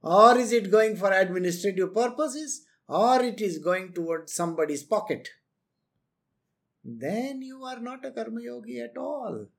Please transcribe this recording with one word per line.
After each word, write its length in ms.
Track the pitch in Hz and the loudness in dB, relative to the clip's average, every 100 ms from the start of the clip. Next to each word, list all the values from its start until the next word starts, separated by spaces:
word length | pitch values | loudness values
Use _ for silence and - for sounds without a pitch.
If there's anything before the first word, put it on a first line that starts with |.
Or 340 | - 185 226 247 | 4 8 10 8
is 140 | 233 | 4
it 180 | 233 196 | 0 4
going 260 | 208 220 180 | 4 4 2
for 160 | 196 | 2
administrative 840 | 190 185 180 180 175 202 185 185 202 | 2 2 0 -2 -2 -2 -2 -2 0
purposes? 680 | 240 240 302 285 302 - _ _ - | -2 -2 -4 -4 -10 -12 _ _ -4
Or 340 | 151 233 254 | 2 4 4
it 200 | 247 196 | 2 -2
is 160 | 208 160 | -4 -2
going 340 | 156 185 185 | -2 -2 -4
towards 400 | 170 165 160 160 | -8 -4 -6 -6
somebody's 520 | - 170 165 143 143 | -4 -4 -2 -2 -4
pocket? 460 | - 214 - 135 - _ _ _ _ _ _ _ _ _ _ _ _ _ _ _ 127 | -2 -2 -2 -8 -8 _ _ _ _ _ _ _ _ _ _ _ _ _ _ _ -18
Then 560 | 117 135 214 269 269 | -10 -6 -4 -4 -8
you 240 | 262 262 262 | -12 -14 -12
are 140 | 247 | -10
not 260 | 233 262 262 | -12 -12 -12
a 60 | |
Karma 300 | 240 226 226 | -10 -8 -8
Yogi 380 | 233 247 220 247 | -10 -12 -12 -10
at 180 | 240 247 | -10 -10
all. 500 | 262 294 226 117 101 | -8 -8 -8 -10 -12